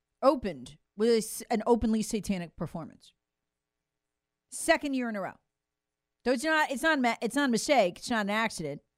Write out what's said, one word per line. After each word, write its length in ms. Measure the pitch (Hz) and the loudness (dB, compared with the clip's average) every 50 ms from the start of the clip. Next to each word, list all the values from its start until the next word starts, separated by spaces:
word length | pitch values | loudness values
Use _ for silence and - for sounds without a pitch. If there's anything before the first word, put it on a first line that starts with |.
| _ _ _ _ - | _ _ _ _ 2
opened 540 | 262 311 262 - 202 165 131 120 - 147 - _ _ _ - | 2 2 4 -2 -6 -6 -6 -12 -16 -18 -20 _ _ _ 0
with 120 | 214 233 | 2 2
a 80 | 233 226 | 2 2
s-, 260 | 208 - - - - - | 0 -4 -8 -12 -6 -2
an 100 | - 214 214 - | -2 -2 4 4
openly 340 | 240 220 247 226 220 220 | 2 4 4 2 0 0
satanic 560 | 208 - - 214 180 - 202 180 170 160 - - | 0 -2 -4 -4 -2 -2 -4 -4 -4 -8 -8 -10
performance. 560 | 180 147 - 175 151 - - - _ - _ _ _ _ _ _ _ _ _ _ _ _ _ _ _ _ _ _ _ _ _ _ _ _ _ _ _ _ | -10 -8 -8 -10 -12 -12 -14 -20 _ -20 _ _ _ _ _ _ _ _ _ _ _ _ _ _ _ _ _ _ _ _ _ _ _ _ _ _ _ _
Second 460 | - - - - 330 - - 294 269 | -14 -8 0 0 0 0 0 -2 -4
year 120 | 262 247 233 | -2 -4 -4
in 60 | 220 | -6
a 60 | 202 | -6
row. 160 | 185 - - - _ _ _ _ _ _ _ _ _ _ _ _ _ _ _ _ _ | -6 -8 -10 -12 _ _ _ _ _ _ _ _ _ _ _ _ _ _ _ _ _
So 60 | 233 | 0
it's 120 | 262 240 269 | 0 0 2
not, 280 | 320 320 311 311 - | 2 2 2 2 0
it's 100 | 277 233 | -2 0
not 180 | - 320 311 285 | 2 2 2 4
ma-, 160 | 247 233 226 - | 2 0 0 0
it's 140 | - 226 - | -2 -2 0
not 140 | 285 285 262 | 0 2 2
a 20 | |
mistake. 480 | 233 214 - - 294 262 202 180 - - | 2 0 2 4 4 6 6 4 0 -4
It's 100 | - - | -6 -2
not 160 | 240 220 208 | -2 -2 0
an 60 | 196 | 0
accident. 500 | 202 220 226 220 - - 165 143 143 - - _ _ | 0 0 0 -2 -4 -6 -6 -8 -8 -8 -12 _ _